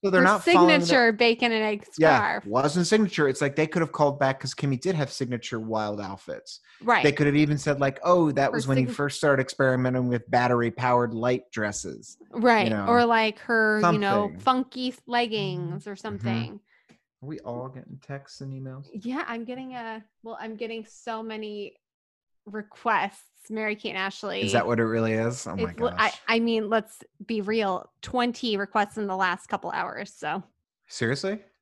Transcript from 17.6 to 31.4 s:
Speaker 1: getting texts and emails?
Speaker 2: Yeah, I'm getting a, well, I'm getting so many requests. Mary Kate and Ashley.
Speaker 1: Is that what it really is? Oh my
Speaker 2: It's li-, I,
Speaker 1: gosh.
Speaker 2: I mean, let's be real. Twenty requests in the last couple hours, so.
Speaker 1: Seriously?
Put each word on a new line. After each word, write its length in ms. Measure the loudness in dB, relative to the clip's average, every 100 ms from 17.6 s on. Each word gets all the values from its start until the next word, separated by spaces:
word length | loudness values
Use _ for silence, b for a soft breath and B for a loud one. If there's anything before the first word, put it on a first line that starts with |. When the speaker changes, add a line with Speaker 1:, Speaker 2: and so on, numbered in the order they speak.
| -10
Speaker 1:
getting 300 | -14 -18 -20
texts 440 | -14 -14 -14 -16
and 100 | -14
emails? 360 | -12 -12 -14 -16
Speaker 2:
Yeah, 320 | -12 -8 -8 -8
I'm 180 | -10
getting 280 | -10 -12 -12
a, 300 | -12 -12 -12 -16 _
well, 140 | -16 -12
I'm 160 | -12 -10
getting 280 | -10 -10
so 380 | -12 -16 -10 -8
many 560 | -8 -10 -10 -10 -12 _ _ _ _ _ _ _
requests. 800 | -14 -12 -12 -6 0 0 0 -6 _ _ -10
Mary 280 | -6 -4 -4
Kate 140 | -8
and 80 | -6
Ashley. 440 | -6 -6 -8 -4
Speaker 1:
Is 100 | 0
that 120 | 0 2
what 140 | 0
it 40 |
really 280 | 0 0 0
is? 340 | 0 -2 -4 -8
Oh 80 |
my 160 | -6 -6
Speaker 2:
It's 80 | -4
li-, 80 | -4 0
I, 120 | -2
Speaker 1:
gosh. 120 | -2 -2
Speaker 2:
I 140 | 0
mean, 280 | 0 -2 0
let's 300 | -2 -2 -20 -20 _
be 180 | -6 -6
real. 460 | -2 -2 -2 -4 -8 _
Twenty 540 | -6 -2 -2 -2 -4 -2
requests 420 | -2 -2 -2 -4
in 80 | -6
the 80 |
last 320 | -2 -2 -2 -6
couple 240 | -8 -6
hours, 420 | -6 -6 -8 -12
so. 300 | -10 -6 -6 -8 _ _ _ _
Speaker 1:
Seriously? 500 | -4 -2 -2 -4 -8